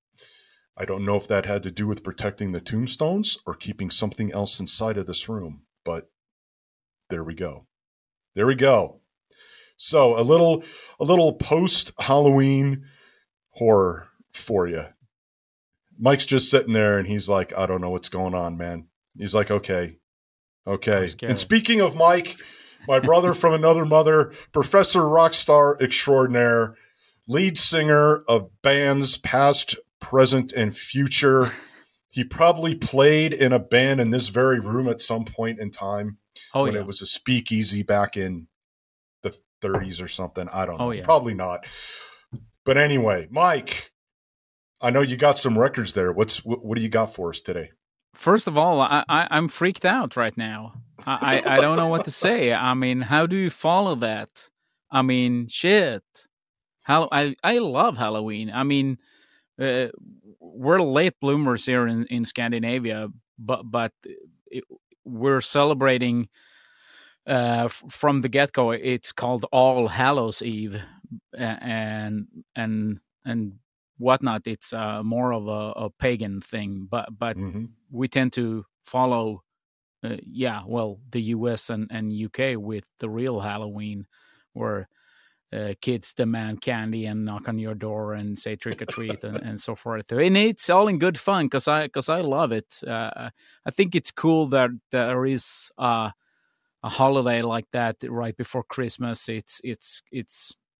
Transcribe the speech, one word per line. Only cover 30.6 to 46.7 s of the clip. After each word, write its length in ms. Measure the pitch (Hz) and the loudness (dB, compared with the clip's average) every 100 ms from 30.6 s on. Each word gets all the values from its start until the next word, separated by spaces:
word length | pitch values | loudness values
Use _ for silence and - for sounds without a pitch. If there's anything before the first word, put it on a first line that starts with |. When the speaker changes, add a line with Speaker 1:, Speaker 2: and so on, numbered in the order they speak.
| 107 | -2
Speaker 1:
future. 760 | - - 131 139 - 143 131 127 - - - _ _ _ | -4 -4 -2 0 2 4 6 4 -2 -16 -20 _ _ _
He 100 | 127 | -6
probably 540 | 123 - 170 170 165 165 | -6 4 4 4 0 -4
played 560 | - 131 147 156 156 | 0 4 6 6 2
in 200 | - 127 | 2 4
a 60 | 127 | 2
band 420 | - 120 135 131 | 4 4 4 2
in 100 | 117 | 2
this 180 | 123 120 | 0 0
very 320 | 120 131 123 | 2 2 2
room 280 | 101 120 127 | 0 -2 -2
at 120 | 113 | -2
some 240 | - 113 | -4 -4
point 340 | 110 - 113 110 | -6 -6 -6 -6
in 120 | 104 | -10
time 460 | - 98 104 104 104 _ - - | -10 -8 -6 -6 -10 _ -20 -4
Speaker 2:
Oh, 80 | 139 | -2
Speaker 1:
when 120 | 139 | 0
Speaker 2:
yeah. 60 | 104 | -2
Speaker 1:
it 60 | 98 | -6
was 160 | 98 | -8
a 40 | 95 | -6
speakeasy 760 | - - 123 113 110 101 101 | -4 -2 -2 0 -2 -2 -2
back 340 | 101 101 101 101 | 0 0 0 -2
in 300 | 95 87 82 _ _ _ _ _ _ _ | -6 -8 -14 _ _ _ _ _ _ _
the 140 | 95 - _ _ | -12 -12 _ _
thirties 400 | 101 98 95 85 | -4 -4 -6 -10
or 80 | 90 | -10
something. 400 | - 90 - 87 | -10 -8 -8 -8
I 120 | 95 | -6
don't 160 | 92 85 | -6 -4
Speaker 2:
Oh, 60 | 123 | -6
Speaker 1:
know. 40 | |
Speaker 2:
yeah. 120 | 107 | -2
Speaker 1:
Probably 300 | 90 156 120 | 2 2 2
not. 320 | 98 92 90 - - - - - - _ - - _ | -4 -6 -8 -12 -18 -18 -20 -20 -20 _ -18 -18 _
But 140 | - 135 | 0 2
anyway, 480 | 147 139 110 92 80 | 2 2 0 0 -4
Mike, 640 | 139 180 147 - - - _ _ _ _ _ _ _ _ _ | 2 2 2 -4 -10 -12 _ _ _ _ _ _ _ _ _
I 100 | 123 | 0
know 100 | 135 | 2
you 140 | 139 127 | 0 4
got 220 | 147 143 | 4 4
some 200 | 127 110 | 2 2
records 340 | 135 131 101 | 2 0 -4
there. 200 | 101 90 | -2 0
What's, 260 | 87 110 - | 0 -2 -4
wh-, 260 | 113 120 | -6 -8
what 120 | 107 | -4